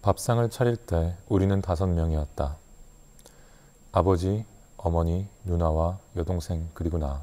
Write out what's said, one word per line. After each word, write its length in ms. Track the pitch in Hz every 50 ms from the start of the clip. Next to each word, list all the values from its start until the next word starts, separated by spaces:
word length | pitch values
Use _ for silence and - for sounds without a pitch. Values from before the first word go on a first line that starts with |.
| - 101
밥상을 400 | 95 - - - 120 117 120 113
차릴 260 | - - 123 120 117
때 400 | 113 - - 85 82 82 85 87 - -
우리는 340 | - 110 95 95 98 98 98
다섯 240 | 95 - 90 80 98
명이었다. 720 | 92 87 82 82 82 78 76 73 - - - 73 69 73 - - - - - - - - - - - - - - - - - - - - - - - _ - - -
아버지, 520 | - 92 85 92 95 85 87 95 101 107 110 - - - - - -
어머니, 520 | - - 85 85 82 85 82 85 92 98 101 - - -
누나와 560 | 92 87 85 85 80 78 80 80 85 92 95 - - -
여동생, 520 | 87 85 80 92 87 82 - 87 82 82 82 -
그리고 240 | - 85 82 80
나. 240 | 85 76 67 69 71